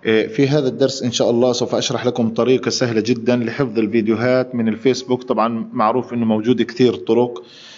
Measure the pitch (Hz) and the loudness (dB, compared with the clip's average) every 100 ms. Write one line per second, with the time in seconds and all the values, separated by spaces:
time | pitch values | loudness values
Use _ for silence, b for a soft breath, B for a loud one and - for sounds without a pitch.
0 | 113 110 110 - 139 151 131 117 131 - | 2 0 0 0 2 2 0 0 -2 0
1 | 123 113 113 117 127 120 117 117 - 117 | -4 0 2 4 2 2 -2 -2 -2 -2
2 | 120 120 113 113 117 131 127 107 127 110 | -2 0 -2 0 2 2 2 -2 0 0
3 | 104 117 113 123 113 113 135 107 107 117 | 0 -2 0 0 -2 -4 -2 0 0 0
4 | 107 110 120 127 127 127 113 107 135 127 | 0 0 2 0 0 -2 -2 0 0 0
5 | - 123 127 113 110 117 113 120 110 123 | -2 -4 -2 -2 0 -2 -8 -2 0 0
6 | 120 120 113 107 107 120 113 - 127 104 | -2 -2 0 0 2 0 0 2 2 2
7 | - 113 120 - B B B | 0 2 2 -2 B B B